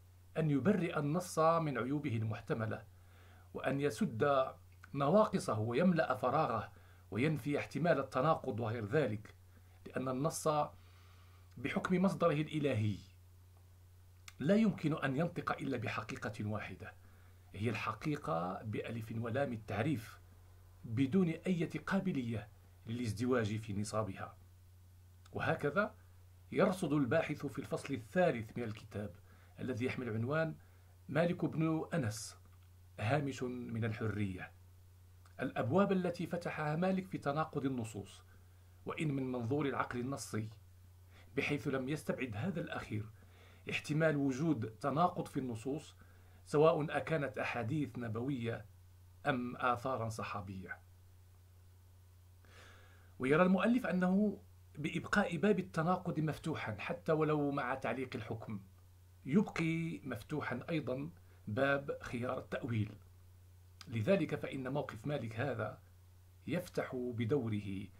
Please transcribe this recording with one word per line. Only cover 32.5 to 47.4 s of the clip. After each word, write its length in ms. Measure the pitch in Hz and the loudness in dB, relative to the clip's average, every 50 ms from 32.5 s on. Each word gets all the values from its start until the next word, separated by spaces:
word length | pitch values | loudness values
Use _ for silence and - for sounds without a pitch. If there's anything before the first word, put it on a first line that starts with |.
| - - - - - - - - - - | -20 -20 -20 -20 -20 -20 -20 -18 -8 -4
هامش 420 | 107 110 135 151 143 139 127 - 131 | 0 2 2 2 2 0 -2 -4 -4
من 420 | 123 127 123 120 120 117 113 117 | -4 -4 -6 -6 -4 -2 -2 0
الحرية، 680 | 113 107 - 113 107 95 104 104 95 92 90 - - - - - - - - - - - - - - - - - - - - | -2 -2 -2 -2 -2 0 0 0 -2 -2 -6 -8 -12 -14 -20 -20 -20 -20 -20 -20 -20 -20 -20 -20 -20 -20 -20 -20 -20 -8 -6
الأبواب 520 | 127 - - - 127 110 147 190 202 196 196 | -6 -4 -2 -2 -2 2 4 4 4 4 4
التي 340 | 185 175 175 175 - 170 | 2 2 0 -2 -2 -4
فتحها 500 | 156 - 170 - 151 - - 151 151 151 | -4 -4 -4 -4 -4 -4 -2 -2 0 0
مالك 300 | 160 180 190 190 190 185 | 2 2 2 0 0 -2
في 120 | - - 143 | -4 -8 -4
تناقض 460 | - 147 135 156 156 - - 147 127 | -2 -2 0 0 -2 -2 -2 -2 -2
النصوص، 580 | 135 131 123 110 107 - 104 - - - - - - - - - - - - - - - - - | 0 -2 -2 -4 -6 -6 -10 -12 -12 -16 -20 -20 -20 -20 -20 -20 -20 -20 -20 -20 -20 -20 -12 -8
وإن 220 | - - - 175 147 | -8 -4 -2 0 0
من 240 | 135 135 131 127 127 | 0 0 -2 -2 -2
منظور 340 | 123 117 113 139 147 147 | -2 0 0 0 2 2
العقل 340 | 135 120 110 135 - - 120 | 0 0 0 -2 -2 -2 -4
النصي، 480 | 120 131 139 135 - - - 110 110 110 - - - - - - - - - - - - - - - - - | -2 -4 -4 -6 -6 -4 -4 -4 -4 -4 -8 -14 -20 -20 -20 -20 -20 -20 -20 -20 -20 -20 -20 -20 -20 -4 -4
بحيث 320 | 135 - - 147 143 - 151 | -2 0 0 -2 -2 -2 -2
لم 200 | 131 135 127 131 | -2 -2 -2 -2
يستبعد 480 | 156 151 - - - 120 127 127 101 | -4 -4 -4 -4 -4 -2 -4 -4 -4
هذا 240 | 101 139 196 175 170 | -4 -4 -2 -2 -4
الأخير 440 | - - - - - - 113 107 107 - - - - - - - - - - - - - | -6 -6 -6 -8 -6 -4 -6 -6 -6 -6 -12 -18 -20 -20 -20 -20 -20 -20 -20 -14 -8 -6
احتمال 460 | - - - - 147 151 165 160 151 | -6 -4 -4 -2 0 2 4 4 4
وجود 540 | 143 139 139 127 123 160 170 147 117 107 107 | 4 2 2 2 2 2 2 2 2 0 -4
تناقض 560 | - - - 139 131 151 - 180 180 170 - | -6 -4 -4 0 2 4 2 2 2 -2 -6
في 140 | - - 147 | -4 -4 -4
النصوص، 540 | 131 127 117 110 - 135 139 156 - - - - - - - - - - - - - | -4 -4 -6 -6 -4 -4 -4 -4 -6 -10 -18 -20 -20 -20 -20 -20 -20 -20 -20 -20 -10
سواء 500 | - - 147 151 160 165 160 143 - 147 | 0 4 6 8 8 8 6 2 0 0
أكانت 420 | 147 147 - 160 151 143 131 - | -2 0 0 0 0 0 -2 -2
أحاديث 600 | - | -4